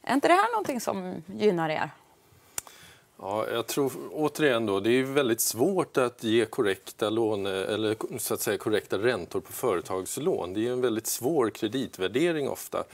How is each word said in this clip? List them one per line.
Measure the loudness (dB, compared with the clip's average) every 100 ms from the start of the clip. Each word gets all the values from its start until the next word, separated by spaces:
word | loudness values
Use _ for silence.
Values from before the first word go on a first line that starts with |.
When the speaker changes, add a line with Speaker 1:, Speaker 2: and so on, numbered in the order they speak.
Speaker 1:
Är | 0
inte | 2 6
det |
här | 6 4
någonting | 0 -2 -4
som | -2 -4 -4 -8 -10
gynnar | 2 2 4 2
er? | 0 -2 -6 _ _ _ -20 _ -12 -10 -20 -20 -20 _ _
Speaker 2:
Ja, | -6 -4 -2
jag | -4 -4
tror | -2 -2 -2 -10
återigen | -2 -2 2 2 2 2
då, | 2
det | 4
är | 4
väldigt | 4 2 2 2
svårt | 0 2 2 2 0 0
att | 0 0
ge | 2 2
korrekta | 2 0 0 0 -6 -4 -2
låne-, | 2 0 0 0 -2
eller | -2 0 0 -2 -4 -6
så | -4
att | -2
säga | 0 -2
korrekta | 2 0 0 0
räntor | 0 0 -2 -6
på | -6
företagslån. | -4 0 0 0 -4 -4 -4 0 0 -2
Det | -2 -2
är |
en | 0
väldigt | 0 0 -4
svår | -4 0 2 2
kreditvärdering | 0 -4 -2 -6 -4 -2 0 0 0 -2
ofta. | -6 -6 -6 -6